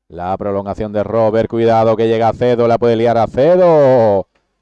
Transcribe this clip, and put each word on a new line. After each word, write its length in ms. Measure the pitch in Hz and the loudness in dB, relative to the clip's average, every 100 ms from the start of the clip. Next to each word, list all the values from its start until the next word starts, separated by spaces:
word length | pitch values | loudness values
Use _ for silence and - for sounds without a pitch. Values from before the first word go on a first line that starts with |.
| _ | _
la 300 | 82 87 95 | -12 -8 -6
prolongación 560 | 104 98 98 95 107 | -6 -6 -6 -8 -6
de 100 | 104 | -6
Robert, 480 | 98 110 110 110 110 | -4 0 0 0 -2
cuidado 460 | 117 113 113 113 110 | -2 0 2 2 0
que 100 | 113 | 0
llega 220 | 113 113 | 0 -2
Acedo, 400 | 101 123 117 117 | -2 -2 0 0
la 100 | 117 | 0
puede 160 | 120 | 0
liar 240 | 113 117 117 | 0 0 0
Acedo. 1120 | 110 127 151 180 175 156 135 127 113 98 - _ _ _ | -2 0 2 2 4 4 4 4 2 0 -4 _ _ _